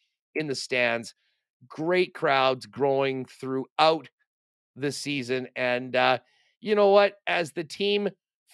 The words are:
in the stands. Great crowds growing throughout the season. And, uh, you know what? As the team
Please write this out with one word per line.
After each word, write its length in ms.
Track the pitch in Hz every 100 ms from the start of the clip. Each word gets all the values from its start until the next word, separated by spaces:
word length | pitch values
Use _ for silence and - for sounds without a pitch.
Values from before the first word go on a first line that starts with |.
| _ _ _
in 120 | 151 156
the 80 |
stands. 600 | - - 127 120 117 113 - _ _ _ _ 123
Great 460 | - 160 185 185
crowds 500 | - 160 135 131 131
growing 640 | 107 104 139 135 139 131 123
throughout 840 | - 131 131 127 - 156 160 131 _ _ _ _ _ _
the 160 | 127 143
season. 560 | 131 143 143 120 131 127
And, 400 | - 127 123 127
uh, 240 | 123 127 123 - _ _ _
you 140 | 196
know 140 | 208 202
what? 300 | 202 202 202 -
As 260 | 175 170
the 120 | -
team 440 | 160 - 202 208 202 - _ _ _